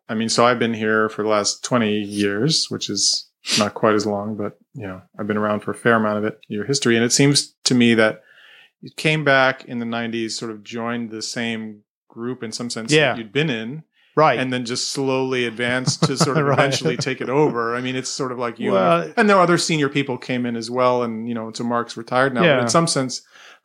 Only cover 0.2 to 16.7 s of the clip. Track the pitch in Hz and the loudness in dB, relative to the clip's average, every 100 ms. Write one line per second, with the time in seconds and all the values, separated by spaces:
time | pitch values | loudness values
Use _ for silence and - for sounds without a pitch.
0.2 | 113 117 117 120 117 113 110 110 110 - | 0 4 4 4 0 -2 0 2 0 -2
1.2 | 107 107 101 - - 123 107 104 101 104 | 0 2 0 -4 -2 0 2 0 -2 -2
2.2 | 101 101 139 160 - 117 - 101 - - | 0 0 0 0 -2 -6 -6 -2 -2 -2
3.2 | - _ - - 104 - 113 104 104 101 | -6 _ -4 0 0 2 2 2 0 -4
4.2 | 104 107 101 - _ 131 98 92 - - | -4 -6 -8 -10 _ -14 -12 -14 -16 -8
5.2 | 104 107 107 104 - 104 123 117 107 104 | -4 0 0 -2 -4 0 4 4 4 0
6.2 | 107 - - 107 101 139 123 113 120 - | -2 -6 -10 -6 -2 0 2 2 2 4
7.2 | 143 139 - _ - 127 120 113 110 - | 4 2 -2 _ 0 4 4 6 4 0
8.2 | _ _ - - _ _ 131 - 160 156 | _ _ -20 -20 _ _ -18 -4 -2 0
9.2 | 143 135 131 131 - 120 117 117 117 113 | 4 4 4 0 -6 -8 -6 -4 -4 -4
10.2 | 113 - 117 107 101 117 117 120 117 110 | -6 -8 -10 -12 -12 -8 -6 -6 -8 -8
11.2 | 107 127 117 113 110 104 _ _ _ 113 | -8 -6 -4 -6 -8 -14 _ _ _ -10
12.2 | 120 127 113 - 120 117 113 151 139 117 | -8 -8 -10 -8 -8 -6 2 2 2 -2
13.2 | 113 135 156 113 113 156 - _ _ - | -4 -4 -2 -4 -6 -10 -14 _ _ 2
14.2 | 151 127 127 127 120 123 - - 135 131 | 4 2 -2 -4 -4 -6 -4 -4 0 0
15.2 | 131 127 120 110 120 127 131 - 147 131 | 0 -2 -2 -2 -2 -2 -2 0 0 2
16.2 | - 156 143 131 139 | 0 2 2 2 2